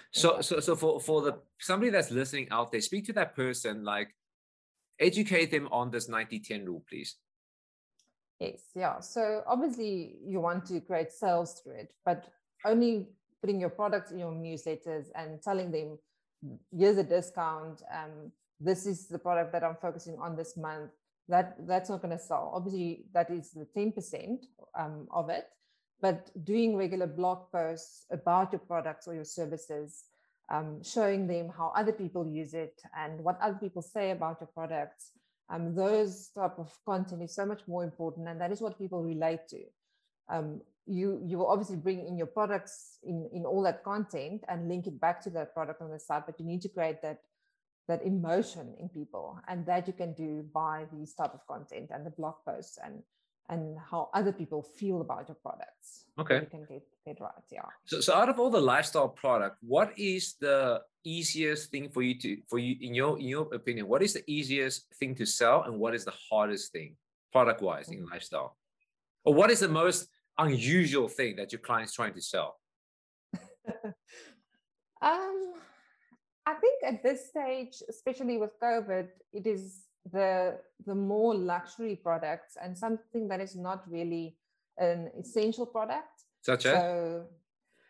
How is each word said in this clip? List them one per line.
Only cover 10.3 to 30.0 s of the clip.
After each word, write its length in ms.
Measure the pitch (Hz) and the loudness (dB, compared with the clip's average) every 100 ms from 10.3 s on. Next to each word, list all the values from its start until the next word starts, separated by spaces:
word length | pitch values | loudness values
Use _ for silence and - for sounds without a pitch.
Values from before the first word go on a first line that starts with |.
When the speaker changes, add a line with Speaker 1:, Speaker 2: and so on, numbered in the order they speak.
| 185 | 0
Speaker 2:
want 260 | 170 180 180 | 0 0 -2
to 140 | 175 | -6
create 300 | 170 170 160 | -2 -2 -2
sales 480 | - 240 170 165 - | -2 2 2 0 -8
through 140 | 135 120 | -16 -14
it, 180 | - _ 180 | -16 _ 0
but 220 | 165 - _ _ _ 208 | 0 -2 _ _ _ 4
only 420 | 226 240 214 190 - _ _ | 6 6 2 -4 -14 _ _
putting 180 | 202 196 | -2 0
your 100 | 175 | 0
products 420 | - 208 196 - | 0 0 0 -2
in 80 | 180 | -8
your 120 | 170 | -6
newsletters 760 | 160 165 156 165 156 170 156 139 - | -6 -6 -6 -6 -6 -4 -6 -6 -10
and 260 | 160 156 | -10 -6
telling 300 | 202 190 180 | -2 -2 0
them, 260 | 156 156 151 _ _ _ - 139 113 - 170 | -4 -4 -10 _ _ _ -16 -14 -14 -4 6
"Here's 200 | 202 196 | 6 6
a 60 | |
discount, 800 | 151 175 175 180 160 156 160 151 - | 4 2 2 -2 -2 -4 -8 -14 -10
um, 400 | 160 156 151 151 - _ - | -10 -10 -12 -16 -20 _ -4
this 260 | 160 185 196 | 0 0 0
is 220 | 180 - | -4 -6
the 120 | 165 | -4
product 320 | 175 170 165 | 2 2 2
that 100 | 170 | 0
I'm 120 | 165 165 | 0 -2
focusing 360 | 175 170 165 160 | -6 -6 -10 -10
on 160 | 165 160 | -6 -6
this 220 | 165 165 | -8 -8
month," 340 | 156 156 151 _ _ _ - | -8 -8 -12 _ _ _ 2
that, 260 | 180 180 - 170 | 4 4 -2 0
that's 220 | 185 185 | 0 0
not 120 | 185 | -6
gonna 180 | 170 165 | -4 -6
sell. 320 | - 160 - | -2 -2 -2
Obviously, 520 | 180 190 190 170 - - | -4 -4 -2 -4 -6 -2
that 160 | 175 170 | 2 2
is 220 | 175 147 | 0 -8
the 140 | 160 151 | -14 -8
ten 260 | 202 214 | -2 -2
percent, 540 | 208 - - 196 254 - _ - - | -2 -8 -8 -6 -8 -10 _ -14 -8
um, 320 | 156 151 - | -8 -8 -6
of 180 | 170 160 | -4 -2
it, 160 | - - _ _ _ _ - | -4 -6 _ _ _ _ 0
but 280 | 190 175 - 185 | 0 0 -4 -8
doing 320 | 160 220 226 196 | 0 4 4 4
regular 320 | 180 185 170 | 2 0 -2
blog 440 | 156 180 180 - | 0 0 0 -2
posts 540 | 175 160 160 - - - | -2 -2 -4 -12 -16 -8
about 400 | 156 175 180 185 | -2 4 4 4
your 80 | - | -2
products 480 | - 170 160 151 175 | -2 -2 -2 -8 -10
or 60 | |
your 100 | 160 151 | -10 -8
services, 800 | - 151 160 - 151 151 - | -6 -6 -6 -8 -8 -10 -14